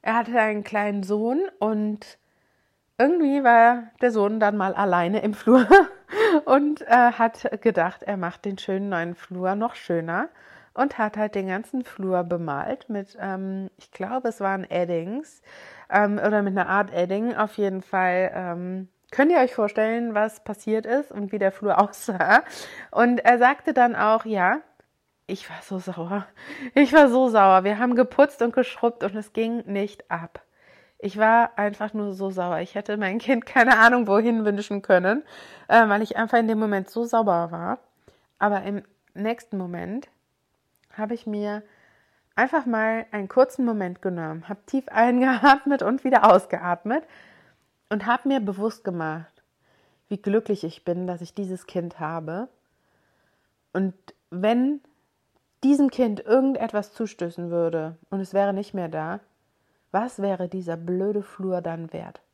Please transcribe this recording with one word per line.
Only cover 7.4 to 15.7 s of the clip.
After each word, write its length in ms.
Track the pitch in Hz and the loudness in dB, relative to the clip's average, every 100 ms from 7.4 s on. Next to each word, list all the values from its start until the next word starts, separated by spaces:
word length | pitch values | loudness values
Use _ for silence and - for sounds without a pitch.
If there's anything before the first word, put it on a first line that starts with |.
| - 214 | -8 -2
gedacht, 420 | 233 180 170 - | 0 0 -2 -4
er 140 | - 196 | -8 -6
macht 280 | 175 - 202 | -6 -8 -10
den 120 | 196 | -10
schönen 320 | - 190 202 | -6 -6 -4
neuen 260 | 180 170 175 | -4 -6 -10
Flur 400 | - 180 185 196 | -14 -6 -4 -2
noch 200 | 226 - | -4 -8
schöner 540 | - 170 165 175 320 _ - - _ | -4 -4 -2 -6 -6 _ -20 -20 _
und 240 | - 285 - | -4 -2 0
hat 200 | 214 214 | -4 -2
halt 180 | 214 208 | -4 -4
den 120 | 190 | -4
ganzen 360 | 190 226 262 | -6 -6 -8
Flur 400 | 240 - 190 185 | -8 -8 -2 -2
bemalt 680 | 175 175 165 143 - 262 - | -2 -6 -4 -6 -6 -8 -8
mit, 280 | 208 196 - | -10 -10 -12
ähm, 500 | 196 190 190 190 190 _ | -10 -8 -8 -8 -10 _
ich 140 | _ | _
glaube, 380 | - 190 254 247 | -12 -8 -4 -6
es 100 | 220 | -4
waren 220 | 196 190 185 | -4 -4 -4
Eddings, 720 | 175 175 170 170 247 311 _ _ - - | -4 -2 -4 -4 -10 -12 _ _ -20 -20